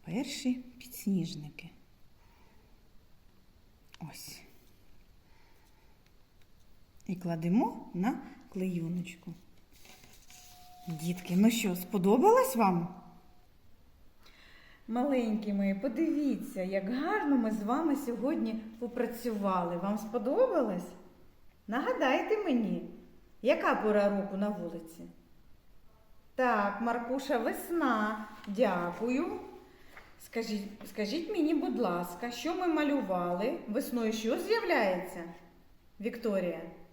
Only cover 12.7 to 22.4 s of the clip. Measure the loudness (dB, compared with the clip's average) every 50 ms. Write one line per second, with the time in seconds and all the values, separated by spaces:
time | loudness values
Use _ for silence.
12.7 | 4 4 0 -2 -6 -12 -18 -20 -20 -20 -20 -20 -20 -20 -20 -20 -20 -20 -20 -20
13.7 | -20 -20 -20 -20 -20 -20 -20 -20 -20 -20 -20 -20 -20 -20 -20 -20 -20 -20 -20 -20
14.7 | -20 -18 -10 -4 0 2 2 4 4 2 2 2 0 0 0 0 0 2 2 2
15.7 | 0 0 0 -2 0 2 2 2 2 2 2 2 0 0 -4 -8 -6 -4 -4 0
16.7 | 0 -2 0 0 -2 0 0 0 0 0 4 4 4 4 4 2 0 -2 0 0
17.7 | 2 2 4 2 2 2 0 -4 -4 0 0 0 0 0 0 0 -2 -4 -8 -10
18.7 | -10 -8 -8 -6 -2 -2 -2 -2 -2 -4 -4 -4 -2 0 0 2 2 2 0 0
19.7 | -2 -2 0 0 -2 -2 -4 -4 -4 -2 0 0 4 4 4 4 4 2 2 2
20.7 | 0 -4 -4 -8 -14 -18 -20 -20 -20 -20 -20 -20 -20 -20 -20 -20 -20 -18 -10 -4
21.7 | -2 -2 0 0 2 2 4 4 4 2 2 2 0 0